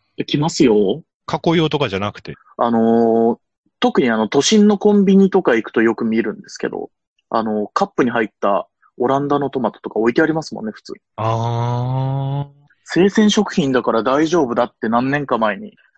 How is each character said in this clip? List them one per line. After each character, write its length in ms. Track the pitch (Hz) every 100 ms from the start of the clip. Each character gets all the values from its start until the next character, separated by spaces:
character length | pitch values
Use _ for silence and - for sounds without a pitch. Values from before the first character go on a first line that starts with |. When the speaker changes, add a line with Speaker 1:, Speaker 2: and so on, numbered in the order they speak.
| _ - -
Speaker 1:
来 100 | 139
ま 140 | 151
す 120 | -
よ。 400 | 135 107 98 143 - _
Speaker 2:
加 140 | - 160
工 180 | 175 170
用 140 | 156
と 80 | 151
か 100 | 127
じ 80 | 95
ゃ 40 |
な 120 | 104
く 80 | -
て。 140 | - 139 _ -
Speaker 1:
あ 120 | 120
の 680 | 117 113 117 113 113 113 113
ー、 20 | _ _ _ -
特 220 | 247 -
に 80 | 135
あ 80 | 220
の、 100 | -
都 140 | 143
心 260 | - 220 208
の 80 | 202
コ 160 | 208
ン 140 | 208 190
ビ 100 | 196
ニ 140 | 196
と 120 | 190
か 120 | 165
行 120 | 117 -
く 60 |
と 80 | 120
よ 140 | 113
く 100 | 110
見 180 | 117 113
る 120 | 110
ん 80 | -
で 60 | -
す 80 | -
け 100 | -
ど、 220 | 50 - _ _ _ -
あ 120 | 117
の、 260 | 110 107 104
カ 180 | - 196
ッ 20 |
プ 160 | -
に 60 | 127
入 160 | 117 110
っ 20 | _
た 280 | 101 95 - _ _ -
オ 100 | 123
ラ 100 | 139
ン 80 | 143
ダ 120 | 143
の 100 | 139
ト 100 | 135
マ 140 | 113
ト 80 | -
と 80 | -
か 100 | 107
置 120 | 117
い 40 |
て 60 | 156
あ 60 | 160
り 80 |
ま 80 | 160
す 120 | -
も 80 | 107
ん 40 | 110
ね、 60 |
普 100 | -
通。 100 | - - _ -
Speaker 2:
あ 1300 | 110 113 117 117 120 123 123 131 135 135 135 139 143
ー。 160 | 143 147 _
Speaker 1:
生 240 | - 160 196
鮮 220 | 220 214
食 220 | 202 196
品 200 | - 139
だ 100 | 127
か 100 | 117
ら 100 | 113
大 260 | 110 139 160
丈 140 | 170
夫 120 | 127
だ 100 | 117
っ 100 | 123 _
て 120 | 113
何 200 | 117 131
年 140 | 143
か 140 | 139 117
前 180 | 110 98
に、 160 | 107 - _